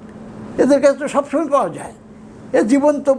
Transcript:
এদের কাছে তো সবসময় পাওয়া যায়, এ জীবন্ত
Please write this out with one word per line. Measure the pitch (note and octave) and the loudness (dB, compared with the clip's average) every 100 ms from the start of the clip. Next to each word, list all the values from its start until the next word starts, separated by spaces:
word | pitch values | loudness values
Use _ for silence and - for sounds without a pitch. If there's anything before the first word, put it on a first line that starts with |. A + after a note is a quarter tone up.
| - - - - - - | -20 -18 -18 -16 -6 0
এদের | C4 C#4 | 2 4
কাছে | C#4 C4+ | 4 2
তো | C#4 | -2
সবসময় | B3+ C#4 C#4+ D4+ | -4 -2 -2 0
পাওয়া | C#4 F#3 | 0 -2
যায়, | D3 - - - - - - - | -6 -14 -16 -20 -20 -20 -20 -4
এ | C4 | 0
জীবন্ত | G#3+ C#4 D4 C#4+ C#4 | 2 2 2 2 0